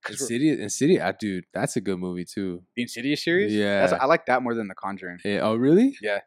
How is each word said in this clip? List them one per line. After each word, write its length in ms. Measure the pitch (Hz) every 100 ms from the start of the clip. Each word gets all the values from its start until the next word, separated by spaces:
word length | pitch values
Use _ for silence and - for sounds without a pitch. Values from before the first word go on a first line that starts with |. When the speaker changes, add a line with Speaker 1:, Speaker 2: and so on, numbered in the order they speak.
Speaker 1:
'Cause 160 | - 107
we're 40 | 131
Speaker 2:
Insidious, 340 | 120 151 147
Insidious, 420 | 104 - 139 180
ah, 80 | 82
dude, 340 | 95 107 92 -
that's 220 | - 113 -
a 60 |
good 180 | 95 92
movie, 260 | 92 90 87
too. 380 | - 95 87 90 -
Speaker 1:
The 60 |
Insidious 400 | 120 - 127 147
series? 280 | - 175 208 208
That's, 360 | 202 143 180
Speaker 2:
Yeah. 60 | -
Speaker 1:
I 40 | 131
like 200 | 165 -
that 160 | 123
more 140 | 123 117
than 120 | 104
The 60 | 92
Conjuring. 440 | 98 98 92 87
Speaker 2:
Yeah. 180 | 101 101
Oh, 140 | 82 113
really? 400 | 127 175 262 277
Speaker 1:
Yeah. 200 | 208 202